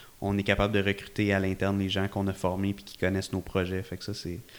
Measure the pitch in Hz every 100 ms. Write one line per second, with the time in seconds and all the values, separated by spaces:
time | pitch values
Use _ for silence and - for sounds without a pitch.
0 | - - 101 101 98 98 101 104 98 98
1 | - - 104 98 95 92 98 98 95 95
2 | 98 101 98 95 92 92 98 98 - -
3 | 92 98 - 95 - 98 90 95 95 90
4 | - 104 87 87 -